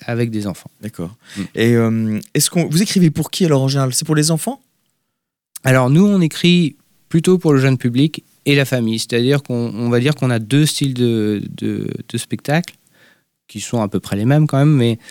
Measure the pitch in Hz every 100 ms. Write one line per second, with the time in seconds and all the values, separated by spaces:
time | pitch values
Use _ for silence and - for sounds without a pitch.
0 | - 117 117 110 101 82 - _ 107 -
1 | 85 110 - - 87 - 117 117 113 113
2 | 110 107 - 151 - 180 143 156 220 196
3 | 170 156 151 - 170 139 135 139 131 -
4 | 156 156 151 160 - 269 _ _ _ _
5 | _ _ _ _ _ - 135 131 127 156
6 | 208 196 160 - 175 175 156 - _ _
7 | _ 165 170 185 165 139 135 127 123 123
8 | 151 - - _ 143 143 131 127 113 113
9 | - 120 123 143 - 120 117 104 120 120
10 | 131 147 131 117 107 139 151 - 139 123
11 | 120 113 107 104 - - 107 104 104 -
12 | - 117 - 113 - 156 - - _ _
13 | _ _ _ _ _ 104 - 117 101 92
14 | - 98 117 151 151 135 147 143 117 110
15 | -